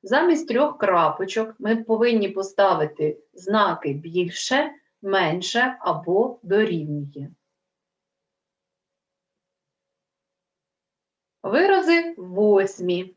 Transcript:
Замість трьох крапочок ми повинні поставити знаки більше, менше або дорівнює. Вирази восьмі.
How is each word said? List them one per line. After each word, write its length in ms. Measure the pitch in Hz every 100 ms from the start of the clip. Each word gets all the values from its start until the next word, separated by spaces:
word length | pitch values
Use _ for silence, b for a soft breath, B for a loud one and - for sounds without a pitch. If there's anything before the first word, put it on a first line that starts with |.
Замість 460 | 190 262 349 320 -
трьох 300 | 233 254 -
крапочок 760 | 196 175 156 - 190 220 220 -
ми 180 | 208 226
повинні 520 | 226 220 240 226 196
поставити 920 | 190 196 - 196 165 151 - 151 151 _
знаки 580 | - 185 214 196 165 151
більше, 800 | 139 165 175 175 - - 269 - B B _
менше 760 | 196 190 165 175 180 233 247 -
або 580 | 180 156 170 190 254 -
дорівнює. 840 | - 202 226 170 151 147 143 143 143 - _ _ _ _ _ _ _ _ _ _ _ _ _ _ _ _ _ _ _ _ _ _ _ _ 554 _ _ _ _ _ _ _ _ _ _ _ _ _ _ _
Вирази 720 | 202 240 392 381 320 339 339 330
восьмі. 1000 | 180 180 214 196 196 - 180 175 185